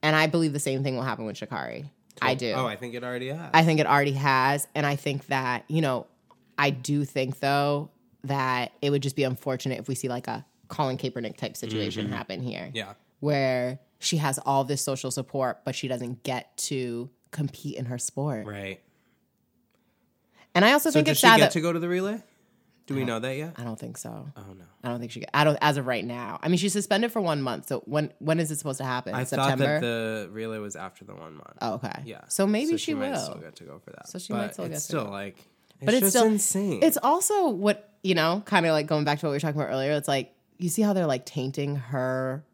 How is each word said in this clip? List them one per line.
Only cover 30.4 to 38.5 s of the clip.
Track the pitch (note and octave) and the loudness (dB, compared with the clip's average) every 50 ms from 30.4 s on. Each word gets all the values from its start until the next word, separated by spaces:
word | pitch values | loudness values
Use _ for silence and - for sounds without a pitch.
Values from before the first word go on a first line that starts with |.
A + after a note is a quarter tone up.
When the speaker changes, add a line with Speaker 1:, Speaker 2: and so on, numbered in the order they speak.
| A2 A2+ A2 A2 | -8 -8 -8 -8
Speaker 2:
was | G#2 G#2 F#2 | -8 -10 -10
after | D#2 F2 F#2+ - - G2 | -10 -12 -12 -14 -16 -20
the | G2+ G2 | -20 -18
one | F#2 E2 D#2+ D#2 | -18 -16 -18 -18
month. | D2+ - - - - | -18 -20 -20 -12 -8
Speaker 1:
Oh, | - A#2 G2 | -6 -4 -4
okay. | - B2+ A2 - - C#3 | -4 -6 -8 -10 -10 -12
Speaker 2:
Yeah. | C#3 A2 - - - | -12 -14 -16 -10 -8
Speaker 1:
So | - - G3 G3 | -2 0 2 2
maybe | G#3+ G#3+ C4+ D#4 | 2 2 2 0
Speaker 2:
So | E4 D#4+ | 0 -2
Speaker 1:
she | - | -2
Speaker 2:
she | - D#4 | -2 -4
might | C#4 C4 C4+ | -4 -4 -4
Speaker 1:
will. | C#4 - | -4 -4
Speaker 2:
still | - - - | -6 -6 -8
get | - - E2 - - | -12 -14 -16 -18 -18
to | - | -18
go | - C#2+ - | -18 -18 -18
for | _ - | _ -20
that. | - - - - | -20 -20 -20 -14
Speaker 1:
So | - F#3 | -14 -14
she | F3+ - - | -10 -6 -4
Speaker 2:
But | - | -4
Speaker 1:
might | - G#2 - | -4 -6 -6
still | - - | -8 -10
Speaker 2:
it's | - | -8
Speaker 1:
get | D#3 D3 | -6 -8
to | |
Speaker 2:
still, | D3+ - E3 D3+ A#2 | -8 -4 -4 -4 -4
Speaker 1:
go. | G2+ | -4
Speaker 2:
like, | G2 G2+ G2+ G2 F#2 - | -8 -8 -10 -10 -12 -16
it's | - _ _ _ _ _ _ _ - | -20 _ _ _ _ _ _ _ 0
Speaker 1:
But | C#3 A3 | 2 4
it's | C4 | 4
Speaker 2:
just | - G3 - B3+ | 4 4 4 6
Speaker 1:
still | A3+ | 6
Speaker 2:
insane. | A3 A3 G3+ G3+ - - F#3+ G3+ G3+ D#3+ G#2 | 6 4 2 0 0 0 0 0 0 2 6
Speaker 1:
It's | - D#4+ - - | 6 6 6 4
also | - B3 D4 F4 F#4+ - G#4 G#4 F#4 D#4+ | 2 2 2 4 2 2 2 2 2 2
what, | A3+ F3 G3 G#3 G3+ G#3 - - _ _ | 2 2 2 2 2 2 -2 -20 _ _
you | _ F#3 F#3 | _ 2 4
know, | E3+ D#3 D#3+ E3+ G3+ G#3 | 6 6 4 4 0 -2
kinda, | - | 2